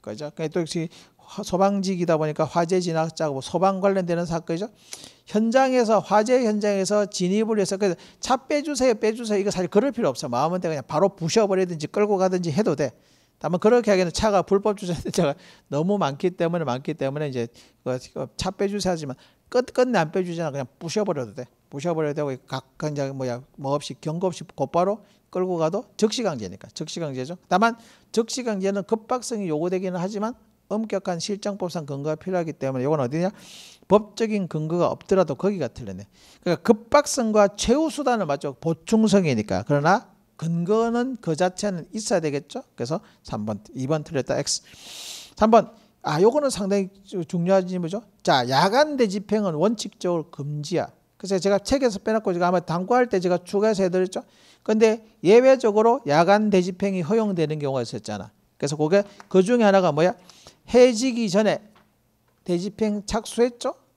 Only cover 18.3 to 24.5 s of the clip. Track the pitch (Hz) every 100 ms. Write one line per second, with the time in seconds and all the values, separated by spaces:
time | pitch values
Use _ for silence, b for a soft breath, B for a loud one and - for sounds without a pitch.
18.3 | - 190 196 202 202 185 170 147 127 b
19.3 | b _ 247 254 - 254 226 156 196 180
20.3 | 170 165 139 131 _ 170 214 202 151 120
21.3 | 98 127 _ _ 143 160 160 151 147 147
22.3 | 131 _ 131 - _ 151 147 135 135 131
23.3 | 120 139 - 135 143 - 131 - 165 185
24.3 | 170 -